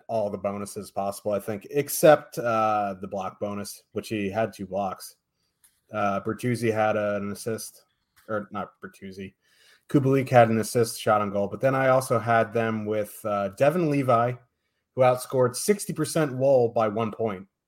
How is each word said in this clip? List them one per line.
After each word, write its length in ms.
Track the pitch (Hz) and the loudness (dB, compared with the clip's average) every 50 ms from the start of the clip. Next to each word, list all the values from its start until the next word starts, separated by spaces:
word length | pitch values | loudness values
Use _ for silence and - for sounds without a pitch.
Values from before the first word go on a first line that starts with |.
| _ | _
all 240 | - 113 110 104 101 | -6 -4 -2 -2 -2
the 80 | 98 95 | -4 -4
bonuses 540 | 95 101 98 101 101 101 - 107 98 - - | -4 -6 -6 -6 -8 -10 -10 -12 -14 -10 -8
possible, 400 | 101 98 98 98 - - 104 104 | -6 -4 -4 -6 -6 -4 -4 -4
I 80 | 101 | -2
think, 260 | - - 107 101 - - | -4 -6 -8 -8 -10 -6
except, 680 | - 147 139 143 - - - 160 147 147 - - - 127 | -4 -4 -4 -2 0 4 6 6 6 6 4 -4 -10 -6
uh, 560 | 117 120 113 110 110 107 107 104 104 101 98 92 | -4 -2 0 2 2 2 2 0 -2 -2 -4 -8
the 80 | 98 95 | -10 -10
block 320 | 101 98 92 92 - - | -8 -8 -8 -8 -8 -8
bonus, 420 | 107 104 101 101 101 - - - _ _ | -8 -8 -8 -8 -10 -12 -14 -16 _ _
which 180 | - 107 - - | -10 -10 -8 -6
he 220 | 113 107 101 95 | -4 -4 -4 -2
had 220 | 95 110 113 107 98 | -2 -2 -2 -2 -4
two 140 | - 98 | -8 -10
blocks. 500 | 92 92 98 101 92 92 - - - - _ _ _ _ _ _ _ _ _ _ _ _ _ _ _ - | -8 -6 -4 -4 -4 -6 -8 -14 -18 -20 _ _ _ _ _ _ _ _ _ _ _ _ _ _ _ -6
Uh, 280 | 107 104 101 98 98 | -2 -2 -2 -2 -2
Bertuzzi 520 | - 113 107 98 - 123 120 113 120 117 107 | -4 -4 -6 -4 -2 -2 -2 0 0 0 2
had 240 | 110 107 107 107 | 2 2 2 2
an 360 | 107 104 104 104 101 101 101 101 | 0 0 0 -2 -2 -4 -6 -8
assist, 500 | - - 117 113 107 - - - - _ _ _ _ _ _ _ _ _ - | -8 -6 -8 -8 -8 -8 -12 -18 -20 _ _ _ _ _ _ _ _ _ -8
or 200 | 110 107 101 - 107 | -6 -6 -6 -8 -8
not 180 | 101 90 - - _ | -10 -10 -10 -12 _
Bertuzzi. 540 | - 95 - _ 98 98 92 98 95 95 - _ _ _ _ _ _ _ _ _ _ - | -20 -20 -18 _ -18 -16 -14 -12 -14 -14 -16 _ _ _ _ _ _ _ _ _ _ 0
Kubalik 400 | - 147 127 135 135 139 127 127 | 2 2 4 4 2 2 2 6
had 200 | 131 123 120 113 | 8 8 8 8
an 120 | 113 113 | 6 2
assist, 400 | 101 - - 123 113 - - - | 0 0 0 0 0 0 -2 -2
shot 200 | - 117 107 104 | 0 2 2 2
on 120 | 104 101 95 | 2 0 -2
goal. 160 | 101 101 95 | -2 -2 -2
But 120 | 104 104 | -2 -2
then 140 | 135 135 135 | 0 0 0
I 140 | 131 131 131 | 2 2 4
also 320 | 127 131 127 - 127 113 | 2 2 2 0 0 0
had 340 | 110 117 117 113 113 107 107 | 2 2 2 2 2 2 0
them 320 | 117 113 113 110 110 107 | -2 -2 -2 -2 -4 -4
with, 320 | 104 107 107 104 - - - - | -4 -2 -4 -4 -6 -8 -10 -6
uh, 240 | 107 104 101 101 98 98 | -4 -2 -2 -2 -4 -2
Devin 340 | - 135 143 160 185 170 151 | 2 2 2 4 2 2 0
Levi, 440 | 143 143 131 127 123 113 117 123 127 - - _ _ _ _ _ _ _ _ _ _ | 0 0 2 4 4 4 4 0 -2 -6 -12 _ _ _ _ _ _ _ _ _ _
who 80 | 127 127 | 4 4
outscored 540 | 127 127 127 - - - 127 127 120 120 | 4 4 2 -2 -2 0 2 2 2 0
sixty 360 | - - - 208 202 - - 156 | 0 0 0 0 0 -2 -6 -6
percent 400 | - 156 - - 165 156 143 127 | -4 -6 -2 0 0 0 0 0
Woll 360 | 127 135 139 139 127 120 113 | 0 4 4 6 6 4 2
by 180 | - 117 110 | 2 0 0
one 240 | 107 101 110 113 107 | 0 0 -2 -2 -4
point 380 | 101 - 113 110 98 92 98 - _ _ _ | -2 -4 -4 -4 -4 -6 -10 -14 _ _ _